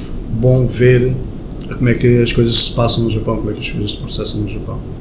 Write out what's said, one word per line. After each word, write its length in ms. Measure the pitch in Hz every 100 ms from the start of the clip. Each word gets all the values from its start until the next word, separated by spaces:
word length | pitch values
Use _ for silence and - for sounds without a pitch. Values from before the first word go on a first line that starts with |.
| - - - 110
bom 260 | 127 131 120
ver 480 | 107 123 123 127 127 - - - - - -
como 140 | 120
é 40 | 117
que 260 | 123 120
as 100 | 117
coisas 240 | - 117 117
se 160 | -
passam 320 | - 117 -
no 60 | 113
Japão, 280 | 107 113 110
como 120 | 104
é 40 |
que 60 | 104
as 100 | -
coisas 220 | - 101
se 60 | -
processam 440 | 127 - 107 113
no 60 | 101
Japão. 300 | - - - - -